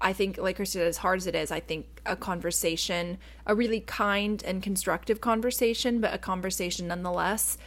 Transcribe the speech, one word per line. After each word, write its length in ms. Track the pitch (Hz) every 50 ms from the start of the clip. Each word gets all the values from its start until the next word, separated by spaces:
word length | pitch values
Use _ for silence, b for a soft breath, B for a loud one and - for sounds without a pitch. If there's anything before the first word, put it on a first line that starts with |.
I 120 | - 190 190
think, 260 | - 196 196 190 -
like 160 | 185 185 185
Christy 240 | - 202 190 - 185
said, 80 | 170
as 100 | 170 165
hard 200 | - - 185 185
as 100 | 190 185
it 80 | 180 165
is, 160 | 160 156 -
I 80 | 160 165
think 420 | - - 160 156 - - - - -
a 120 | - 185
conversation, 1040 | - - 196 180 175 175 175 170 - - 165 165 170 - - 180 175 175 175 185 185 b b b b b
a 80 | - 214
really 280 | 214 240 220 226 208
kind 600 | 170 - - - 220 202 202 202 208 208 214 208 -
and 180 | - 185 190 196
constructive 580 | 202 196 - - 190 165 175 - - 214 214
conversation, 800 | - 240 226 220 226 247 247 - 247 226 233 - - 247 240 233
but 100 | 214 -
a 60 | -
conversation 720 | 185 - 196 185 185 185 190 190 - 180 180 175 - 180
nonetheless. 680 | 170 175 180 180 180 180 175 165 185 214 226 - - - B B